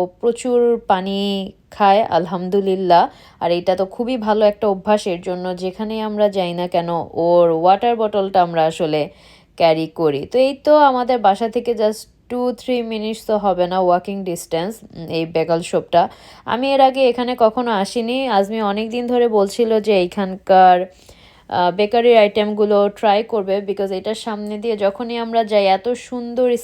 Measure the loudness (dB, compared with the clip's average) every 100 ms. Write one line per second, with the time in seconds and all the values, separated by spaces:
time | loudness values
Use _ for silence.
0 | -2 -2 -4 -2 -2 2 2 0 -4 -6
1 | -4 -4 -4 -6 -8 -14 _ 0 2 4
2 | 2 -2 -2 -6 -2 -2 -2 -2 4 4
3 | 4 -4 -20 _ -4 -2 -2 -2 -4 -6
4 | -6 -4 0 2 2 2 -2 -2 0 0
5 | 0 -6 -6 -6 -6 -6 -8 -6 -8 -6
6 | -6 0 0 2 -4 -4 -2 -2 -2 -4
7 | -4 -2 2 4 4 4 4 4 2 0
8 | -2 -2 0 0 0 2 0 0 -2 -2
9 | -4 -10 _ _ _ 0 2 2 -2 -2
10 | -2 -2 -2 0 0 0 2 6 6 4
11 | 0 2 2 2 -2 -4 -4 0 -2 -2
12 | -12 _ _ -4 -4 -4 -4 -4 -4 -6
13 | -6 -8 -2 -2 0 0 0 0 2 0
14 | -2 -8 -8 -8 -6 -6 -6 -10 -16 -18
15 | -8 -6 -4 -2 0 -2 0 -4 0 2
16 | 0 -4 -20 -18 -6 -4 0 4 4 4
17 | 0 0 -4 2 2 2 -2 -2 -2 -4
18 | -4 -4 0 0 0 -2 -4 -4 -4 -6
19 | -2 0 2 2 0 0 0 0 2 0
20 | 0 -2 -6 -6 2 6 8 6 0 _
21 | -20 -20 -20 _ _ -2 0 0 0 2
22 | 4 6 4 2 -2 0 2 2 2 0
23 | 0 0 0 -4 -2 -4 -4 -6 -4 -6
24 | -6 -8 -8 -10 -8 -8 -6 -2 -2 -2
25 | -8 -6 -2 -2 2 2 2 2 0 -6
26 | -6 -10 -8 -2 0 0